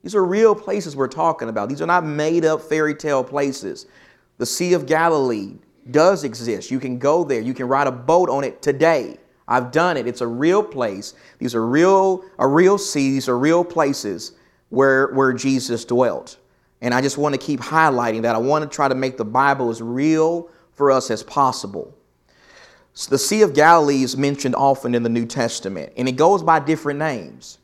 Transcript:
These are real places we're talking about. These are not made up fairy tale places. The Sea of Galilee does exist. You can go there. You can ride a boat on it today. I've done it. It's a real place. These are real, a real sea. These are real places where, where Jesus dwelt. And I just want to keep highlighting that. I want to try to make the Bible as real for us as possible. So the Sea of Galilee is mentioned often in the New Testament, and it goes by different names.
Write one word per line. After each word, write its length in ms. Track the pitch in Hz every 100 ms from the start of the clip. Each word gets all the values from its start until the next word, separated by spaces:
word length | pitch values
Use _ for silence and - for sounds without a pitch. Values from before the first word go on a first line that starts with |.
These 120 | - 208
are 80 |
real 320 | 180 202 220 208
places 400 | - 202 165 139
we're 140 | 131
talking 400 | 160 165 160 117
about. 180 | 107 104
These 140 | 139
are 40 | 165
not 200 | 175 156
made 400 | 147 151 170 160
up 160 | 156
fairy 340 | - 156 151 147
tale 300 | 151 139 127
places. 640 | 143 139 131 95 - - _ _ _ _ _
The 80 | 120
Sea 260 | - 175
of 140 | 175 139
Galilee 720 | 160 165 156 131 110 98 - _ _ -
does 320 | 139 175 185
exist. 480 | 143 117 117 101 -
You 80 | 131
can 180 | 131 123
go 280 | 139 165 156
there. 160 | 120
You 120 | 117
can 140 | 127 123
ride 200 | 135 139
a 40 |
boat 380 | 127 127 170 175
on 160 | 131 135
it 160 | -
today. 560 | 147 135 160 156 90 - _ _ -
I've 240 | 123 123
done 240 | 147 180 151
it. 100 | 120
It's 140 | 120
a 60 | 120
real 360 | 117 151 196
place. 500 | 208 131 117 98 - - - _
These 180 | 123 117
are 100 | 113
real, 580 | 139 180 196 190 185 - -
a 80 | 131
real 300 | 160 180 202
sea. 340 | - 147 135
These 160 | 135 127
are 100 | 123
real 280 | 147 170 175
places 680 | 165 143 135 104 87 - _ _ _ _
where, 380 | 123 135 131 135
where 240 | 131 135
Jesus 500 | 123 135 131 120 113
dwelt. 540 | - 120 123 73 - - _ _ _ _
And 140 | 120
I 80 | 123
just 160 | 135 143
want 180 | 147 135
to 40 |
keep 200 | - 135
highlighting 600 | 120 160 160 123 120 113
that. 120 | 117
I 60 | 113
want 240 | 123 151
to 100 | 147
try 140 | 147 139
to 80 | 131
make 220 | 131 131
the 80 | 107
Bible 440 | 127 139 139 120
as 120 | 113
real 680 | 113 127 151 160 160 170 170 _ _
for 180 | - 143
us 220 | 131 -
as 100 | 107
possible. 720 | - - 135 123 - 87 - - _ _ _ _ _ - - _ _ -
So 120 | -
the 80 | 135
Sea 240 | - 214
of 120 | 202
Galilee 500 | 139 156 170 147 139
is 120 | 127 131
mentioned 400 | 139 143 135 123
often 400 | 139 131 127 120
in 80 |
the 60 | 117
New 160 | 117 117
Testament, 680 | - 117 - 95 92 71 -
and 100 | 127
it 60 |
goes 280 | 127 165 196
by 200 | 165 160
different 360 | 139 156 147 143
names. 600 | 156 123 73 57 - -